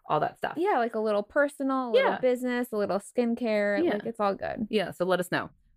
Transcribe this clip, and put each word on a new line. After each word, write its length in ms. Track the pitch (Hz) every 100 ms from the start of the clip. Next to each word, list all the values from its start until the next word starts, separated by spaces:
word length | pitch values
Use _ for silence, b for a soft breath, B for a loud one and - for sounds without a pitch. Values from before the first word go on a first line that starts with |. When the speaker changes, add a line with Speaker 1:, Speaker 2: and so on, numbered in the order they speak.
| -
Speaker 1:
all 140 | 151
that 180 | 151 -
stuff. 160 | - 285
Speaker 2:
Yeah, 220 | 392 294
like, 160 | 233
a 60 | 220
little 240 | 220 208
personal, 680 | 208 294 285 - 269 262 247
a 20 |
little 200 | 480 494
Speaker 1:
Yeah. 80 | 233
Speaker 2:
business, 520 | 254 247 247 247 247
a 60 | 214
little 220 | 202 196
skincare. 840 | - - 233 233 226 208 202 202
Speaker 1:
Yeah. 100 | 339
Speaker 2:
Like, 120 | 208 226
it's 140 | 233
all 160 | 202 190
good. 320 | - - 214
Speaker 1:
Yeah, 220 | 214 165
so 140 | - 180
let 140 | 180
us 120 | 180
know. 180 | 143 95 - _